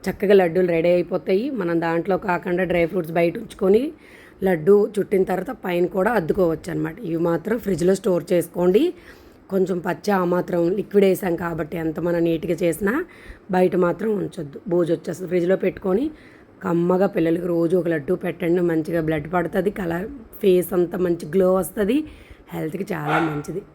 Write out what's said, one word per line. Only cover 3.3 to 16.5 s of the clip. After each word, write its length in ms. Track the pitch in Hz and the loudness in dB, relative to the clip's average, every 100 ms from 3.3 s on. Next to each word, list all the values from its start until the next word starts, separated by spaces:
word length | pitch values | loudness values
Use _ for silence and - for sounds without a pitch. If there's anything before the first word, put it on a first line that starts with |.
| 160 | 0
ఉంచుకొని 540 | - - 190 208 285 - - - - - | -12 -2 4 4 2 -8 -20 -20 -20 -4
లడ్డు 500 | 190 175 156 202 214 208 | 0 0 4 4 4 -2
చుట్టిన 240 | 175 190 | 0 0
తర్వాత 340 | 190 180 185 - 196 | 2 0 -4 -8 -4
పైన 200 | 175 175 | 0 0
కూడా 260 | 196 190 | 2 2
అద్దుకోవచ్చు 600 | 233 156 - 175 160 180 | 0 0 2 2 0 -4
అనమాట. 280 | 156 156 160 | -4 -6 -6
ఇవి 180 | 180 165 | -6 -2
మాత్రం 400 | 165 170 165 233 | 0 0 -2 -4
ఫ్రిడ్జ్లో 380 | 196 175 175 190 | -2 0 2 2
స్టోర్ 280 | 202 175 170 | 2 -2 2
చేసుకోండి. 600 | 180 170 - 180 190 339 - - - - - _ | 0 0 0 4 4 2 -2 -18 -20 -20 -20 _
కొంచెం 300 | 190 180 180 | -2 0 -2
పచ్చి 320 | 165 160 - | -4 -6 0
ఆ 120 | 196 | 0
మాత్రం 460 | 175 175 175 175 170 | 2 0 0 0 0
లిక్విడ్ 360 | 202 - 202 196 | -2 0 4 4
వేసాం 300 | 185 190 170 | 2 -2 -4
కాబట్టి 420 | 175 160 160 175 | -4 -6 -6 -4
ఎంత 220 | 160 160 | -4 -2
మనం 240 | 170 170 | -2 2
నీట్‌గా 320 | 170 165 165 165 | 2 0 -2 0
చేసినా 420 | 175 160 196 262 349 - - - - | 0 0 -2 -2 -4 -12 -20 -20 -2
బయట 240 | 185 185 180 | 2 2 4
మాత్రం 340 | 175 170 220 | 0 0 -2
ఉంచొద్దు, 500 | 208 160 - 147 139 - | -2 -4 -8 -12 -12 -2
బూజు 260 | 175 165 | 0 2
వచ్చేస్తుంది. 360 | 160 - 165 180 | 0 -4 -10 -2
ఫ్రిడ్జ్లో 260 | 180 175 190 | -2 2 2
పెట్టుకొని 560 | 190 - 196 196 302 - - - - | 0 -2 -2 0 -2 -6 -20 -20 -20